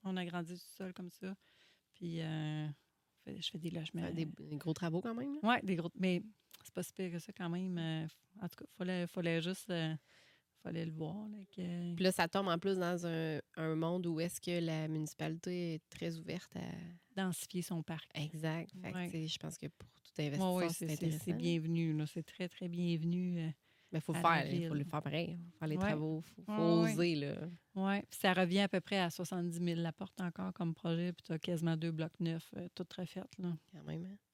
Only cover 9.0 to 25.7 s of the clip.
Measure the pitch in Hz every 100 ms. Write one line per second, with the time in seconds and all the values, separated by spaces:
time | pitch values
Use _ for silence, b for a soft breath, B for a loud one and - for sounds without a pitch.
9 | 175 - 170 165 165 185 - 175 160 160
10 | b b b b b _ - 165 165 156
11 | 156 190 214 208 190 - 180 175 175 170
12 | 185 185 170 - 196 170 196 190 175 175
13 | 170 160 160 151 - - 160 160 165 180
14 | 175 160 170 - - 175 165 160 156 156
15 | 156 - 160 165 180 180 175 160 _ -
16 | 170 165 160 170 - - 175 - 170 175
17 | _ - 190 175 - 180 170 170 151 160
18 | - - 151 160 160 165 165 185 180 185
19 | 175 170 160 - 156 165 151 - - _
20 | - - 151 143 185 180 175 170 160 151
21 | 170 156 - 160 170 170 160 165 165 151
22 | 151 - 156 - 180 - 180 175 175 170
23 | 165 180 180 175 160 156 b b b 160
24 | - 160 170 165 139 175 165 147 143 151
25 | - 151 170 175 170 - 156